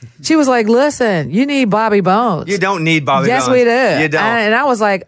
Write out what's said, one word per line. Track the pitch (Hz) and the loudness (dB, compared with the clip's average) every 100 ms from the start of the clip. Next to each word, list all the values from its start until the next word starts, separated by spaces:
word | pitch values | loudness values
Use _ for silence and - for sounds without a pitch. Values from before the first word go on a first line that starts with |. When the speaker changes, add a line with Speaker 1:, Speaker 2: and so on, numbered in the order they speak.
| - - | -20 -10
Speaker 1:
She | 147 | -2
was | 320 269 | 2 2
like, | 247 214 | 2 2
"Listen, | 233 294 - 233 175 135 | 2 2 0 -2 -2 -2
you | 185 | -2
need | 277 277 233 | 0 0 0
Bobby | 208 220 202 | 0 0 0
Bones." | 180 202 240 165 170 | 2 2 0 -2 -4
Speaker 2:
You | 196 | -4
don't | 190 190 | -2 -2
need | 160 160 | 0 0
Bobby | 143 135 135 | 0 0 0
Speaker 1:
Yes, | 254 | 0
Speaker 2:
Bones. | 254 254 | 2 2
Speaker 1:
we | |
do. | 240 240 240 175 | 2 2 0 0
Speaker 2:
You | 156 | 0
don't. | 156 | -2
Speaker 1:
I, | 214 233 | -2 -2
and | 214 | 0
I | 226 | 0
was | 285 226 | 0 0
like, | 214 190 | 0 -2